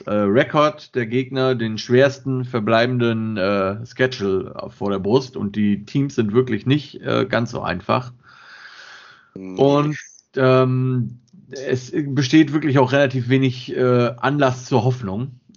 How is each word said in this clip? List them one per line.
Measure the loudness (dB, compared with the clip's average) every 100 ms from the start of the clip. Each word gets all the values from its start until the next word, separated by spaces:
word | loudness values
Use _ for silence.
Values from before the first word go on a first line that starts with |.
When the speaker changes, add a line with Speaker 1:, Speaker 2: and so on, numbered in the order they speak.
| -4
Speaker 1:
äh, |
Rekord | -2 2 2 2 2 0 0 -8 -6
der | -2
Gegner | -4 -2 -2 0 0
den | -4 -6
schwersten | 2 4 4 2 -6 -4 -4
verbleibenden, | -4 2 2 2 2 0 0 -4 -2
äh, | 0 0 -2 -4 -10
Schedule | -2 -2 0 -2 -2 -4 -12 -14
vor | -8 -4
der | -2
Brust | 0 0 0 -8
und | -6 -2
die | 0 0 -4
Teams | -4 -2 -2
sind | 0
wirklich | 0 0 -4 0
nicht, | -2 -2 -12
äh, | -4 -2 0
ganz | -2 -2
so | -6
einfach. | -6 -6 -2 -2 -2 -18 _ -20 -20 -20 -20 -20 -20 -20 -20 -20 _
Speaker 2:
Nee. | -16 -10 2
Speaker 1:
Und, | 4 4 0 -4 -12 _ _ 0
ähm, | 4 4 4 0 0 0 -4 -8 _ -20 -18
es | -10 -4 -4 -4
besteht | -6 -2 -2 4 4 4
wirklich | 2 2 2
auch | 4
relativ | 4 2 0 0
wenig, | 2 2 -2 -8 -2
äh, | 2 2 2 0
Anlass | -2 2 2 0 0
zur | 0
Hoffnung. | 2 -2 -6 -6 -8 -12 _